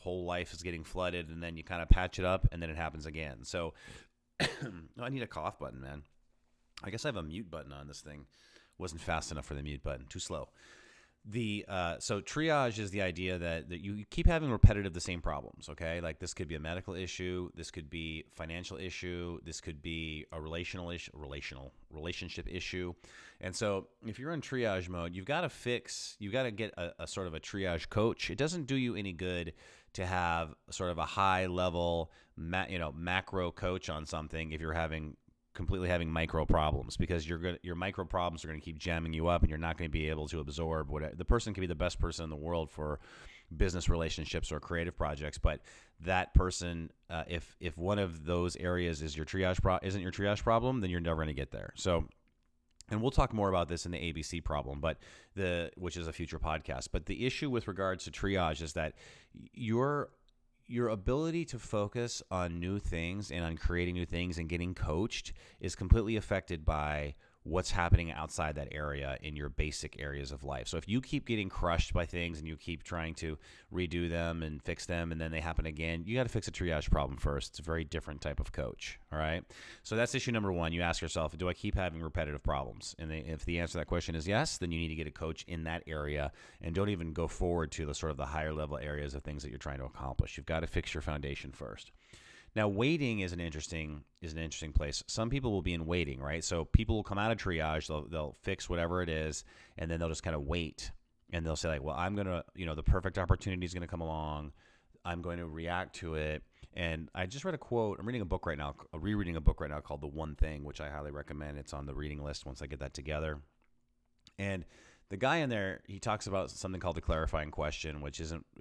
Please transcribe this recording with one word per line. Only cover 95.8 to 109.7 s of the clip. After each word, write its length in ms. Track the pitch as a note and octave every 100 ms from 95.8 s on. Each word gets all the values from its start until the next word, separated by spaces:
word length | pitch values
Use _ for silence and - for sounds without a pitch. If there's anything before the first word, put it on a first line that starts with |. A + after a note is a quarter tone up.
| D#2+
waiting, 340 | F2 D2 C2
right? 220 | C#2 E2
So 220 | - F2 D#2
people 300 | - A2 A2
will 80 |
come 140 | G2 G2
out 140 | G#2+
of 80 | A2+
triage, 480 | F#2+ E2 D#2 D#2 -
they'll, 200 | D#2 -
they'll 280 | D#2+ D2+ -
fix 260 | - F#2+ -
whatever 320 | F2 E2+ F2+
it 80 | E2+
is, 340 | D#2 D#2 D2 - - - -
and 140 | E2
then 100 | E2
they'll 80 | E2
just 140 | D#2+
kinda 180 | F2+ D#2
wait. 520 | C#2+ E2+ D#2+ - - - - _ _
And 120 | E2+
they'll 120 | E2 D#2
say, 120 | E2
like, 140 | D2+
"Well, 140 | C#2+ C#2
I'm 160 | F2+
gonna, 300 | G2+ F#2+ F2 -
you 140 | - E2+
know, 80 | D#2
the 80 |
perfect 340 | - F#2+ F2+ F2+
opportunity 480 | F2 F#2 G2+ F2+ F2
is 80 |
gonna 140 | F2+ E2+
come 140 | E2
along. 500 | D#2+ D#2+ D#2 D2+ D2+ - - - _ -
I'm 200 | F2+ F2
going 160 | F2 E2+
to 80 | E2+
react 480 | D#2 E2 F2 F#2 -
to 180 | E2
it." 300 | D#2+ D2+ D2+ - _ - -
And 340 | E2+ D#2+ D#2+ F#2+
I 100 | F#2
just 180 | C3+
read 120 | F#3 D#3+
a 20 |
quote. 400 | - A#2+ A2 F#2+
I'm 60 | G#2
reading 160 | B2
a 40 | F2+
book 200 | F2+ F2
right 100 | D2
now, 160 | D2 C#2+ -
uh, 60 | D#2+
rereading 360 | F2+ G#2 F2+ E2
a 60 |
book 180 | D2 D#2
right 120 | D2+